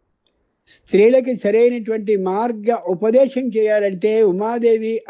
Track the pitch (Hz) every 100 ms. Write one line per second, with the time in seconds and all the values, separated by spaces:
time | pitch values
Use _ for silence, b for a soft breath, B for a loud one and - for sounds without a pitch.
0 | _ _ _ _ _ _ _ _ _ 190
1 | 220 262 254 226 202 220 240 240 214 220
2 | 208 202 185 196 240 220 208 233 - 175
3 | 220 247 262 254 254 214 214 214 202 185
4 | 214 220 208 180 214 240 233 226 220 226